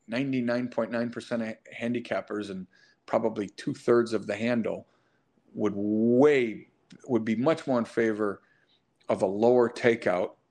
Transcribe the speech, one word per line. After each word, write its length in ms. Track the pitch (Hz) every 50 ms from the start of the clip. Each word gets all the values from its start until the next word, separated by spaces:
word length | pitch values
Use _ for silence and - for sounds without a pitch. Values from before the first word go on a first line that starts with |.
| _ -
ninety-nine 600 | 110 123 139 139 131 127 120 117 120 123 123 120
point 240 | - - 113 104
nine 180 | 117 117 120 120
percent 320 | 120 117 110 - 120 117
of 140 | 113 110 110 - _ - -
handicappers 760 | - 120 120 120 120 120 - - 98 98 - 104 104 104 98
and 160 | 95 95 92 - _ _ _ _ _ _ _ -
probably 420 | - 113 117 113 104 107 104 98
two-thirds 640 | - - - - - - - - 120 120 117 113 110
of 140 | 104 101 104
the 80 | 101
handle 520 | 101 113 120 123 117 104 104 90 95 - _ _ _ _ _ _ _ _ _ _ _ _ _ _
would 200 | - 110 104 95
way, 920 | 98 101 104 107 107 113 117 120 123 139 151 147 135 123 113 101 90 90 _ _ _ _ _ - - - -
would 180 | 127 113 110
be 100 | 113 110
much 300 | 107 127 151 160 160 -
more 140 | 143 131 120
in 60 | 117
favor 560 | - - - 117 110 107 104 107 101 95 - _ _ _ _ _ _ _ _ _ _ _ _ _ -
of 120 | 113 98
a 60 | 107 95
lower 420 | 95 104 110 120 123 123 120 113
takeout 640 | - - - 123 117 110 - 104 92 90 98 - - _ _ _